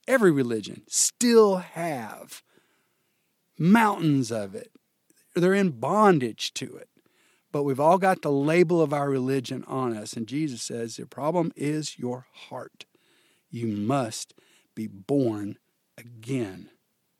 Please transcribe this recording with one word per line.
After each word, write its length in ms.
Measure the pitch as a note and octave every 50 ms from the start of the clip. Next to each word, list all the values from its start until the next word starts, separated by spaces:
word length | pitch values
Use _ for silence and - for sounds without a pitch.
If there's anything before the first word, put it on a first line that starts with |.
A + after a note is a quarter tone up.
| _ -
every 240 | B3 C4 A3 F#3
religion, 520 | D#3 C#3 C3 A#2+ A#2 A2 G2 F#2 - - - _
still 680 | - - - - - _ A#3+ A#3+ A#3 A3+ A3 G3+ F#3+ F#3
have 880 | F3 - - D#3+ E3+ E3+ D3+ B2+ A2 G2+ - - - - - - - _ _ _ _ _ _ _ _ _ _ _ _ _ _ _ _ _ _ _ _ _ _ -
mountains 760 | D3+ E3+ G3+ A#3 A3+ G#3+ G3+ - E3+ D#3 D3 C3+ B2+ G#2+
of 240 | A#2 A2 G2+ G2 F#2+
it. 160 | G#2 - - _ - _ _ _ _ _ _ _ _ _ _ _
They're 180 | F3 E3+ F#3 F#3+
in 260 | G3+ G3+ F#3 C#3 A2+
bondage 760 | A#2 C3+ F3+ G#3+ G#3+ G3+ F#3 D3+ B2+ A2+ G#2+ - - - -
to 200 | - C3+ - -
it. 140 | - - _ _ _ _ _ _ _ _ _ _ _ _ _
But 120 | - C#3+ C#3+
we've 160 | C#3+ C3+ B2
all 200 | C#3+ D#3 F3 F#3+
got 240 | F#3 F#3+ F#3+ - -
the 80 | D#3
label 500 | C#3+ C#3 C#3 D3+ D#3+ F3 F3+ D#3+ F3+ E3+
of 120 | D#3+ C#3+ D3
our 180 | D3 C#3+ C#3+
religion 520 | C#3 C3 B2 B2+ C3+ C#3 C3 - C3+ B2+ A2
on 300 | - C3+ C3+ C3 B2 A2+
us. 180 | G#2+ G#2+ A2+ -
And 140 | A#2+ A2+ A2
Jesus 360 | B2 D3 D#3+ D3+ B2+ A#2 -
says, 320 | - B2+ A#2 A#2 A#2 A2+
"The 100 | - A#2+
problem 460 | - - - C3+ D3+ E3+ F3+ D#3+ C3+ -
is 440 | - C3+ C#3+ D3+ D#3 D3+ - - -
your 260 | - B2 B2 B2+ B2 _
heart. 540 | _ - - - - G#2+ - - _ _ - _ _ _ _ _ _ _ _ _ _ _ _ _
You 160 | - A#2 A#2 A2+
must 640 | G#2 G2+ G#2 A2 - C#3+ B2+ A2+ A2 - - - _ _ _ _ _ _ _ _ _
be 140 | - A2 G#2+
born 720 | G#2 G2 F#2+ - C#3 C#3+ C3+ A#2 G#2+ G#2 G#2 G2+ A2 - _ _ _ _ _ _ _
again." 760 | - A#2 A#2+ A#2+ A2+ G#2+ A#2+ C3+ C3 A#2 G2 F#2 F2+ F2 - _ _ _ _ _ _ _ _ _ _